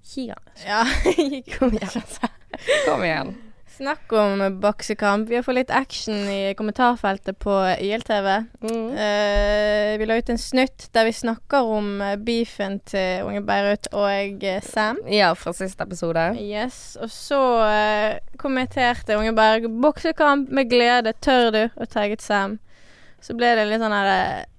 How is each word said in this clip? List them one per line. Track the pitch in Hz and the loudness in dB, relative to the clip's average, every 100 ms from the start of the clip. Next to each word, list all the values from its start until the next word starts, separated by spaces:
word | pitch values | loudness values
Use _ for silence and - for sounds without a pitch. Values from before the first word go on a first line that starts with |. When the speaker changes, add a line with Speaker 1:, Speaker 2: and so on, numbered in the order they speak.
Speaker 1:
Gi | - - 240 | -12 -10 -10
han | - | -12
en | - | -18
sjanse. | - - | -14 -4
Speaker 2:
Ja, | 208 240 262 | 0 2 2
<laughs> | 359 339 285 | 2 2 0
gi | 269 | -2
Speaker 1:
Kom | - - 262 | -10 0 2
Speaker 2:
han | |
en | 208 | 2
Speaker 1:
igjen. | 190 | -4
Speaker 2:
sjanse. | 233 - - 240 - - - - 587 | -6 -8 -8 -8 -8 -18 -10 0 2
Speaker 1:
Kom | 539 262 | 2 2
igjen. | 180 156 - 190 - - - | 0 -2 -4 -10 -18 -20 -20
Speaker 2:
Snakk | - 277 302 - | -8 -6 -6 0
om | 220 208 196 196 190 | 2 2 0 -2 0
boksekamp. | 202 214 - 208 208 202 220 | -2 -2 -6 -2 0 0 0
Vi | |
har | 240 | -2
fått | 254 254 | 0 -2
litt | 254 | 0
action | 254 269 - - 208 202 | 0 -2 -8 -6 -4 -2
i | 196 196 | -2 -4
kommentarfeltet | 196 214 202 247 240 202 196 - 190 | -2 -6 2 2 2 -2 -2 -6 -6
på | 202 196 185 | 0 2 2
Y | 180 196 | 0 -2
L | 220 - | -4 -2
T | 208 | 0
V. | 196 196 226 - | 2 0 -2 -8
Speaker 1:
Mm. | 220 226 226 | -6 -4 -4
Speaker 2:
Eh, | 269 214 208 208 202 208 208 208 208 208 214 | -4 0 0 2 2 2 2 2 2 0 -2
vi | 214 | 0
la | |
ut | 226 233 | 0 0
en | 233 | -4
snutt | - 254 262 - - | 0 0 0 -2 -2
der | 226 226 | 2 2
vi | |
snakker | 226 233 226 - 285 233 | 0 -4 -4 0 0 2
om, | 214 208 202 | 0 -2 -4
eh, | 202 | -4
beefen | 208 220 233 233 - 196 196 | -4 -2 -2 -2 -4 -6 -6
til | - 196 185 185 196 | -6 -4 -2 -2 -4
Unge | 202 | -6
Beirut | 208 202 202 208 - | -2 0 2 0 -2
og, | 208 202 196 202 196 196 | -2 0 0 -4 -4 -4
eh, | 190 | -4
Sam. | - 220 214 285 - | -4 -2 -2 -2 0
Speaker 1:
Ja, | 208 185 | 4 4
fra | 160 - | 2 -4
siste | 175 190 - | -6 -8 -6
episode. | 175 175 170 165 165 226 | -8 -4 -2 0 0 -2
Speaker 2:
Yes, | 202 208 247 - - - | -6 -6 -6 -8 -18 -12
og | 233 | -12
så, | - - 277 262 233 | -12 -2 2 4 4
eh, | 214 214 208 214 214 - - - | 4 4 2 2 0 -4 -10 -8
kommenterte | 285 262 254 277 240 240 - 214 | -4 -2 -2 0 0 0 -2 0
Unge | 220 | 2
Berg, | 220 220 220 226 226 | 4 6 4 0 2
«Boksekamp | 294 - 330 320 302 285 262 | 2 2 -4 2 4 4 2
med | 262 240 | 0 2
glede, | 247 240 247 220 - | 4 6 4 2 -2
tør | - 254 233 | 4 4 4
du?» | 214 226 | 2 0
og | - 226 | -4 -6
tagget | 226 208 214 | -2 -2 -4
Sam. | - 202 196 220 - - - - - - | -2 0 0 -6 -12 -20 -20 -20 -20 -20
Så | - | -10
ble | 233 240 226 | 0 4 4
det | 214 | 2
litt | 220 | 0
sånn | 220 | 0
her | 208 196 190 190 98 - | 2 2 2 0 -4 -10